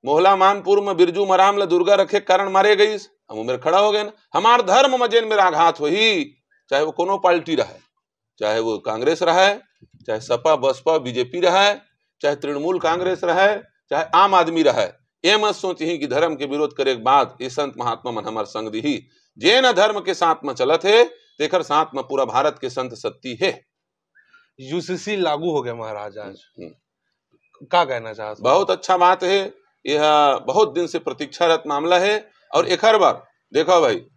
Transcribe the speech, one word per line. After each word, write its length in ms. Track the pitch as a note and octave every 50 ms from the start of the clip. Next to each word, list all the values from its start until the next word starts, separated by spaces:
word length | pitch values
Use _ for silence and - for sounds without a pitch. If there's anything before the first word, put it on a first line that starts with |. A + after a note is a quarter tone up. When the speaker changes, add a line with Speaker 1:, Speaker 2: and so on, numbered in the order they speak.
| -
Speaker 1:
मोहला 320 | B2+ D3 D#3 F3+ F#3+ G3
मानपुर 440 | F#3+ F#3+ G3 G3+ G3+ D#3+ F3 G3+ G3+
में 160 | G3+ G3+ F#3+
बिरजू 300 | E3 F3+ F3 E3+ G3 G3+
मराम 320 | F#3+ F#3 F#3 F#3+ G3 G3+ G3+
ला 60 | G3+
दुर्गा 300 | E3+ F3 F3 F3 E3+ G3+
रखे 260 | F#3+ G3 - G#3 G3+
के 0 |
कारण 300 | - - F3+ F#3+ G3 G3
मारे 260 | F#3+ F#3+ G3 G#3+ G#3
गईस, 340 | F#3+ G#3 G#3+ G#3+ G3 - _ _ _ _ _
हम 80 | A2 G#2+
ओमेर 180 | A2 A#2+ B2+
खड़ा 220 | B2 B2+ D#3 F3 F#3+
हो 140 | G#3 G#3+
गए। 180 | G#3 G#3 G#3 G#3 - _ _ _ -
हमार 280 | D#3+ G3 A3+ A#3+ A#3
धर्म 380 | G#3+ F#3 F#3+ B3+ C#4 C4+ B3+ B3
में 80 | B3 A3+
जेन 160 | G#3 A#3 A3+
मेरा 200 | A3 G#3+ G3+ G3
आघात 360 | G#3 D3+ D3+ E3+ E3 E3 -
होही, 440 | D3 D3 E3+ G#3 A3 A3+ G#3 E3+ C#3+ - _ _ _ _ _ _ _ _
चाहे 120 | C3+ C#3
वो 80 | D#3 D#3
कोनो 280 | D3+ - E3+ F#3 G3 F#3+
पार्टी 360 | F#3+ F#3 E3+ E3+ E3 E3 D#3+
रहे, 240 | B2+ A2+ - - - _ _ _ _ _ _ _ _ _ _ _ _
चाहे 220 | G#2+ G#2+ G#2+ A2+
वो 180 | A2+ A2+ G#2+ G2
कांग्रेस 440 | _ - A2 A2+ B2 D3 E3 D#3
रहे, 320 | F3+ E3 E3 F3+ F#3+ G3 G3+ A#3 _ _ _ _ - _ _ _ _
चाहे 140 | - A2 A2
सपा, 360 | A#2 - B2 A#2 - D#3+ D#3
बसपा, 420 | C3+ B2 C3+ C3 C3 _ D#3 D#3+ D#3+
बीजेपी 420 | C3 B2+ A#2 B2+ B2+ B2 - E3+
रहे, 340 | F3 F3 F3 F#3+ G3 G3+ G#3 - _ _ _ _ _ _ _ _
चाहे 140 | - D3 D3
तृणमूल 420 | C#3+ D#3 C#3+ D3 C#3+ D3+ F3 F#3+ F3
कांग्रेस 460 | D#3+ D#3+ E3 F3+ F3+ F#3 F#3 - -
रहे, 340 | F3 E3 F3+ G3 G#3 G#3+ G3+ - _ _ _ _ _
चाहे 140 | C#3+ D3 E3 - -
आम 200 | E3+ G3 G3+ F#3+
आदमी 280 | F3+ E3+ D#3+ E3 E3
रहे, 240 | D#3 C#3 B2 B2+ G2+ F2 - _ _ _ _ _ - E3+
ये 80 | G#3
मत 180 | G#3+ G#3 G#3 F#3+
सोचही 440 | - - F#3 F3 - D#3+ E3 F3 D3+
कि 80 | C#3+
धर्म 300 | C3+ B2 C#3+ E3 E3+ D#3
के 100 | C3+ D3
विरोध 300 | C3+ C#3 D3 D3+ C#3+ -
करे 180 | - C3+ C3+ C3
के 60 | A2+
बाद 360 | A2 B2+ C3+ C#3+ B2+ - - _
ये 80 | - B2+
संत 240 | B2 - D3 C#3 B2 -
महात्मा 340 | A#2+ A#2+ A#2 A#2 - B2
मन 120 | A#2 A2 G2
हमार 200 | G#2+ A2 A2 G#2
संग 240 | G#2 - A2 A2 A2
दिही। 380 | G#2+ A2 B2 D3 C#3 G2+ - _ _ _ _ _ _ G#2
जे 220 | A2 E3+ A3 C4
न 120 | C4 B3+
धर्म 280 | - F3 G3+ G#3+ G#3 G3+
के 140 | E3 F#3 F3+
साथ 200 | - F3 E3 D#3+ - -
में 100 | C#3+ B2+
चलत 300 | B2 B2+ C3+ D#3 E3 -
है, 200 | G3 G#3+ A#3 A#3+ - - _ _ _ _ _
तेकर 240 | D3 D3+ - F3+
साथ 240 | D#3 - D3 D3+ D#3 - -
में 100 | C3+ B2+
पूरा 200 | B2 C3+ C3+ C3
भारत 340 | A#2 A2 B2+ C#3 D3+ C#3 -
के 100 | - B2+
संत 240 | B2+ C3+ B2+ B2+ A#2
सत्ती 440 | - - A2 G#2 _ _ C3 A#2+ -
है। 220 | F3 F#3+ - - _ _ _ _ _ _ _ _ _ _ _ _ _ _ _ _ _ _ _ _
Speaker 2:
यूसीसी 560 | C3+ C3 D#3 F3 D#3 - F#3 F3 - G3+ G#3+
लागू 340 | G3 F3+ E3 D3 D3+ E3 F3+
हो 120 | D#3 D3
गया 120 | B2 A#2+ A#2
महाराज 440 | A#2 A2+ A2 G#2+ G#2 G#2 G#2+ G2 G#2+
आज। 80 | G#2
Speaker 1:
हम्म, 380 | G2+ G2 G2+ _ _ _ - F2
हम्म। 1000 | E2 _ _ _ _ _ _ _ _ _ _ _ _ _ _ _ _ _ _ -
Speaker 2:
का 180 | _ - F3 E3+
कहना 280 | C3 B2+ A#2 A2+ A2+
चाहत 240 | G#2+ A2 G#2+ G#2+ G#2+ -
हो? 60 | G#2
Speaker 1:
बहुत 260 | B2 C#3 F#3 G3 -
अच्छा 260 | F#3 - - - F#3
बात 280 | F3+ F3 F3+ F#3 F#3 F#3
है, 300 | F3+ G3 G3 F#3+ F#3+ - _ _ _ _ _ _
यह 500 | B2+ D3 D3 D3+ D3+ D3+ D3+ D3 C#3+ C3 G2+ -
बहुत 280 | A#2 C3+ - D#3+ D3 C3
दिन 120 | E3 F3
से 120 | D#3+ - E3
प्रतीक्षारत 640 | - D3+ B2+ A#2 D3+ C#3 - - F3 E3+ E3 D#3+ -
मामला 320 | D3+ C#3+ C#3+ D#3 E3+ F3+ F3
है। 320 | F#3 G3+ G#3+ G#3+ G#3+ _ _ _ _ _ -
और 140 | D#3 E3+ -
एक 160 | F#3 D#3+ -
हर 140 | A3+ A3 G#3+
बार 280 | F3+ C3+ G2+ - - _ _ _ _ _
देखो 280 | - C#3+ D#3+ D#3 F#3 E3+
भाई 220 | D#3 B2+ G#2+ F2 - _ _